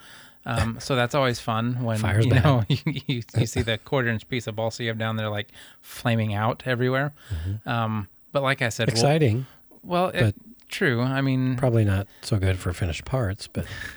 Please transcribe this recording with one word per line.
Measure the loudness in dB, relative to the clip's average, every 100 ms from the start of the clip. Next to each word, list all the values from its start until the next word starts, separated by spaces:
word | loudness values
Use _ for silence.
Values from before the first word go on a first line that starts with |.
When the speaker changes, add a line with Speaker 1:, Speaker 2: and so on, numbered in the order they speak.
| -20 -20 -20 _ -4
Speaker 1:
Um, | -2 -2 -2
Speaker 2:
<laughs> |
Speaker 1:
so | -2 0
that's | 2
always | 2 0 0
fun | -2 -2 0 -2
when, | -2 0
Speaker 2:
Fire's | 0 2 4
Speaker 1:
you |
Speaker 2:
bad. | 6 6
Speaker 1:
know, | 4 2
<laughs> |
you, | 0 -2
you, | -6 -4 -6 -4 -2
you | 0
see | 0
the | -2 -2
quarter | -2 -2 0
inch | -2 -4
piece | -8 -6
of | -4
balsa | -4 -4
you | -4
have | -2
down | -2 -2
there, | -2
like, | -4 -8 -12 -20 -20
flaming | -20 -6 0 0 0
out | 0 -2 -2 -4
everywhere. | 0 0 0 -2 -6 -10
Speaker 2:
Mm-hmm. | -8 -4 -6 -4
Speaker 1:
Um, | -2 -2 -2 -6 _ _
but | -2
like | 0 0
I | 0
said, | 0 0
we'll |
Speaker 2:
Exciting. | 2 4 4 4 2 -2 -14 _ -20
Speaker 1:
Well, | -4 -2 0
it, | 2
Speaker 2:
but | 2 2 -10 -20 -14
Speaker 1:
true. | -2 0 2
I | 2 2
mean, | 2 2 0 2
Speaker 2:
probably | 2 4
not | 4 2 -2 -10
so | -2 0
good | 2 0
for | -2
finished | -2 -2 -4 -4
parts, | -2 -2 -4 -8
but | -8 -8 -8 -12